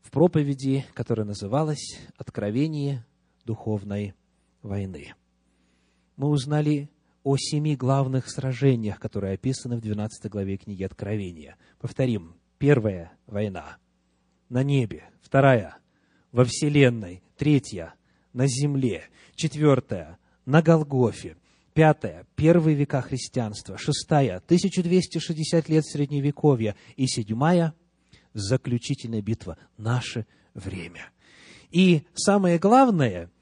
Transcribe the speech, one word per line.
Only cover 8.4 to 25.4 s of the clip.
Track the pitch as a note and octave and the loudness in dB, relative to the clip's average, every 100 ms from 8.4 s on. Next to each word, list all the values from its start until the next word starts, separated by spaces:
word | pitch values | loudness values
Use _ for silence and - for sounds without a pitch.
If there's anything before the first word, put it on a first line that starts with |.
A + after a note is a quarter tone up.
| C3+ B2 C#3 B2 G#2+ G2 | -8 0 2 2 0 -6
которые | A2 G#2+ F#2+ | -8 -6 -4
описаны | G2 B2+ C3 B2 A#2+ | -4 -4 -6 -6 -6
в | |
двенадцатой | A2 G#2 G#2+ - A2 | -4 -6 -6 -8 -10
главе | G2+ G2 G2 | -6 -6 -8
книги | - G2 | -10 -8
Откровения. | F#2+ - G2+ G#2+ F#2+ E2+ C#2+ - _ _ | -8 -8 -6 -6 -6 -12 -20 -20 _ _
Повторим. | - - C3 G#2+ E2 - _ _ | -14 -2 -2 -2 -6 -20 _ _
Первая | C3+ C#3+ G#2+ F#2+ E2 _ _ | 4 4 2 -4 -12 _ _
война | G2+ G#2 F2+ - - _ _ _ _ _ _ _ | -6 -6 -6 -14 -20 _ _ _ _ _ _ _
на | B2 | -4
небе, | C#3 C#3 A2+ E2 - _ | 0 0 0 -6 -18 _
вторая | _ C#3 C#3 B2+ F#2+ - _ _ _ _ _ | _ 4 6 4 0 -14 _ _ _ _ _
во | A#2+ | 2
вселенной, | B2 - D3+ D3 C3+ A#2 G2 F#2 _ _ | 2 2 0 6 4 4 -8 -14 _ _
третья | C#3+ D3 - F#2+ E2 - _ _ _ | 2 2 0 -12 -12 -16 _ _ _
на | B2 C3+ | -2 -2
земле, | B2 D3 C#3 C3 E2+ - _ _ | 0 -2 0 -2 -4 -10 _ _
четвёртая | - D#3+ D3 D3+ C3 - F#2+ D#2 E2+ _ _ | -6 -6 2 4 4 0 -10 -10 -18 _ _
на | - D3 | 2 4
Голгофе, | E3 E3 D3 C#3 A#2+ - F2+ - _ _ _ | 6 4 4 2 0 0 -14 -18 _ _ _
пятая – | - D#3 D3+ G#2 E2 - | 4 4 4 -2 -12 -18
первые | - D3+ F3 D#3+ D3 | 0 4 6 4 2
века | C#3+ C#3 | 0 -2
христианства, | B2 C3 - - A2+ G#2 - F#2 | -4 -8 -6 -6 -6 -8 -14 -8
шестая | - D3 - D3+ C3+ F2+ | -4 -4 2 2 2 -2
тысяча | _ F3 F#3+ F3 | _ 2 2 -2
двести | F3 F#3 - E3 | 2 2 0 -6
шестьдесят | - D#3 | -6 -6